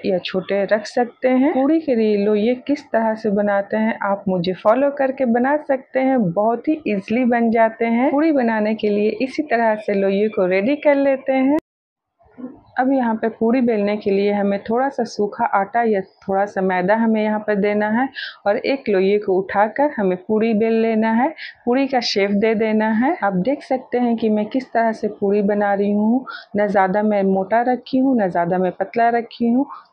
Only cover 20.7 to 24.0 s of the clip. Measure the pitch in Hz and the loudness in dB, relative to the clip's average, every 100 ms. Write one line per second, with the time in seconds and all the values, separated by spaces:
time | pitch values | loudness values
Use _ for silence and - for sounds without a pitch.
20.7 | 226 226 220 220 226 277 - - - - | 0 0 0 0 2 0 -2 -14 -8 -2
21.7 | 254 269 262 233 208 202 202 220 226 220 | 0 0 -2 -2 -2 0 0 0 0 0
22.7 | 214 220 220 262 339 202 185 208 285 - | 0 0 2 0 0 -2 0 -2 -4 -4
23.7 | 262 254 247 | -6 -4 -2